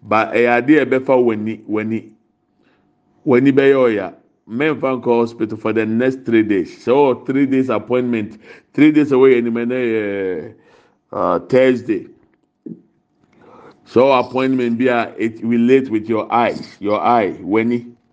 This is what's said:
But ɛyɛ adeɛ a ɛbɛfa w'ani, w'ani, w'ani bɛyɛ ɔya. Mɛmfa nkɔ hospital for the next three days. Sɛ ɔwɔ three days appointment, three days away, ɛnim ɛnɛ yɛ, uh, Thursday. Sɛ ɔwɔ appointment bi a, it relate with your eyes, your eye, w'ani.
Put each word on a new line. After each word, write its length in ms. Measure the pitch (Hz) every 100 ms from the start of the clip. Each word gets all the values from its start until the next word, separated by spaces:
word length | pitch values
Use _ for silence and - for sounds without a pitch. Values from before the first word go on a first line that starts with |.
But 300 | 110 107 110
ɛyɛ 280 | 107 120 120
adeɛ 200 | 127 151
a 40 | 127
ɛbɛfa 380 | 131 131 131
w'ani, 400 | 120 110 107 107 -
w'ani, 440 | 107 107 110 95 _ _ _ _ _ _ _ _ _ _ _ -
w'ani 260 | 123 135
bɛyɛ 240 | 135 139 139
ɔya. 380 | 127 104 92 - _ _ _
Mɛmfa 520 | 113 151 135 131 127
nkɔ 40 | 113 117
hospital 360 | 117 117 113 107
for 160 | 110
the 120 | 110 110
next 400 | 113 131 131 -
three 180 | 113
days. 420 | 107 101 82 - -
Sɛ 60 |
ɔwɔ 320 | 131 143 120 -
three 200 | 135 139
days 240 | 131 131
appointment, 680 | 110 104 123 127 117 107 - - - _
three 180 | - 151
days 200 | 151 147
away, 300 | 131 135 120
ɛnim 120 | 117
ɛnɛ 200 | 117 117 127 120
yɛ, 600 | 110 104 101 95 87 78 - _ _ _ _ _
uh, 280 | 104 90 87
Thursday. 680 | - 127 131 123 107 98 - - _ _ _ _ - - _ _ _ _ _ _ _ - - _ _
Sɛ 140 | -
ɔwɔ 260 | 131 131 117
appointment 500 | 127 131 131 120 117
bi 80 | 127
a, 280 | 120 110 -
it 260 | 113 113
relate 460 | 113 117 117 131 135
with 200 | 110 107
your 220 | 110 95
eyes, 460 | 113 117 - - -
your 200 | 101 104
eye, 300 | 87 120 98 78
w'ani. 520 | 92 107 113 120 120 120 _